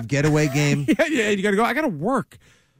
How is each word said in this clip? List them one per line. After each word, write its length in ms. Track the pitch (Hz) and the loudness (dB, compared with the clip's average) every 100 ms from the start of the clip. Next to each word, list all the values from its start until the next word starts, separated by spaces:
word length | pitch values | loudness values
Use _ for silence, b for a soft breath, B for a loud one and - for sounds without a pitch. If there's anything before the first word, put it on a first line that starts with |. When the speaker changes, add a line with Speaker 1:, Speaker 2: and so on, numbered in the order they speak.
| 113 | 0
Speaker 1:
getaway 400 | 139 151 151 151 | 0 2 2 0
game. 360 | 139 147 143 143 | 0 0 0 0
Speaker 2:
<laughs> 120 | - | 0
Yeah, 60 | 320 | 0
yeah, 200 | 285 214 | 0 0
you 120 | 202 | 0
gotta 140 | 208 196 | 0 2
go. 80 | |
"I 100 | 226 | 0
gotta 140 | 254 311 | 0 -2
work." 500 | 151 190 254 - - b b b b | -2 -2 -2 -4 -14 b b b b